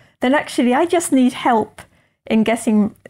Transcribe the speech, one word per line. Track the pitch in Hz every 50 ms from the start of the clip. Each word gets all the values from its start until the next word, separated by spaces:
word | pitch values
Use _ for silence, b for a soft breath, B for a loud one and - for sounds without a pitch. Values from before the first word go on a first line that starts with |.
| B B B _
then | - 247 269
actually | 302 294 - - - 262 240 247
I | 269 349
just | 339 - 339 330 -
need | 294 262 254 247 -
help | - - 285 247 220 214 - - - - - _ _ _ _ _ _ _ -
in | 220 220 214
getting, | 220 226 240 - 240 214 214 208 - - - - -